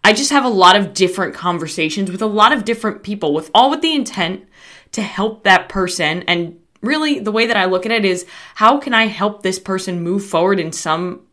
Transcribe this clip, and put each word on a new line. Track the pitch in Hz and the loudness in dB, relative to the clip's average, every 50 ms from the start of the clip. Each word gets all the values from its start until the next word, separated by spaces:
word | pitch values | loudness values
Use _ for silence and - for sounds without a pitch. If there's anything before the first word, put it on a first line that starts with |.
| - | 4
I | 208 | 2
just | 220 220 277 - | 2 2 0 2
have | 285 277 262 | 2 2 2
a | 254 | 4
lot | 220 190 185 180 190 | 4 6 6 6 6
of | 208 196 156 - | 6 2 -2 0
different | - 185 180 180 196 185 - - | 0 0 0 2 -2 -4 -4 -6
conversations | - 170 180 175 165 165 156 - - 160 156 156 202 196 180 | -4 -4 -2 -2 -2 -6 -6 -4 -2 -2 -2 -2 -4 -4 -4
with | 180 190 | -4 -4
a | 220 | -4
lot | 214 202 214 208 240 | -2 4 4 4 4
of | 294 247 202 | 4 2 0
different | 226 233 226 - 214 208 - - | -4 -4 -2 -4 -6 -6 -6 -10
people, | 196 208 202 175 151 147 | -10 -6 -4 -2 -2 -2
with | 160 156 - - | -2 -4 2 4
all | 214 254 277 | 4 4 4
with | 302 302 | 2 0
the | 330 320 311 | -2 -2 0
intent | 285 233 - - 202 175 165 185 190 - _ _ _ - - - - _ _ | -2 -4 -4 -4 -4 -4 -4 -4 -8 -12 _ _ _ -20 -20 -20 -20 _ _
to | - 226 | -8 -6
help | 208 170 - - 202 220 214 - _ | -6 -6 -4 -4 -4 -4 -4 -2 _
that | 196 185 180 180 - | 2 2 2 2 -2
person. | - 190 185 180 180 - 165 151 160 180 175 | -4 -4 -4 -2 -2 -2 -2 -2 -2 -4 -2
And | - 175 175 170 165 170 _ _ _ _ _ | -2 -2 -2 -2 -6 -10 _ _ _ _ _
really, | - 233 302 311 311 302 285 - | -4 -2 -2 0 0 0 -2 -2
the | 208 214 | -2 -2
way | 208 220 226 | 0 0 0
that | 226 226 | 2 2
I | 208 185 | 0 2
look | 185 185 185 185 | 0 0 -2 -2
at | 220 233 | -2 -2
it | 226 202 | 0 0
is, | 190 180 180 - - - - - - - | 0 -2 -2 -6 -14 -20 -20 -20 -18 -2
how | - 214 226 269 285 | 4 4 4 4 4
can | - 277 240 | 0 0 2
I | 220 226 | 2 2
help | 208 202 - 202 214 208 - - | 0 0 -2 -2 -2 -4 -2 -4
this | 185 185 190 | -4 -4 -4
person | - - 190 185 185 190 180 175 170 | -6 -6 -6 -4 -4 -6 -6 -4 -4
move | 170 185 202 196 | -2 -4 -4 -4
forward | - - 165 175 196 196 196 | -2 0 2 2 2 2 0
in | 160 165 160 | -2 -6 -8
some | - - 165 156 170 180 180 - - _ _ | -6 -4 -2 -2 -2 -4 -6 -8 -12 _ _